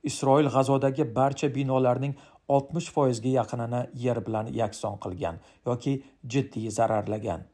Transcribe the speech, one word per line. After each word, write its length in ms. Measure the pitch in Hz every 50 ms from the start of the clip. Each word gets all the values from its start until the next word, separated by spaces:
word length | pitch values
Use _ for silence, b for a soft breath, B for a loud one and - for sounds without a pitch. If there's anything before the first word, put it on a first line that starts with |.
| - 147
Isroil 380 | - - - 135 135 147 156 139 117
G'azodagi 480 | 131 135 123 139 139 139 135 135 147 151 120 107
barcha 320 | 123 135 139 135 - - 143 127
binolarning 580 | 135 139 131 131 131 131 123 123 127 135 143 135 B B B B B B - 139
oltmish 340 | 139 139 - - 170 170 - -
foizga 360 | 160 143 131 123 110 107 131 131 127
yaqinini 420 | 110 - - 117 120 117 120 123 123 - - 120 120
yer 120 | 127 120 117 98
bilan 180 | 120 110 107 110 117 135 113
yakson 340 | 117 110 - - - 104 101 98 -
qilgan 320 | 101 90 90 95 85 82 - b b b b b 120
yoki 240 | 120 123 - 139 135 135 B B B B - 123
jiddiy 380 | 110 139 127 - - 113 110 113 101
zararlagan. 640 | 113 113 110 113 107 101 101 107 107 101 - 87 - - _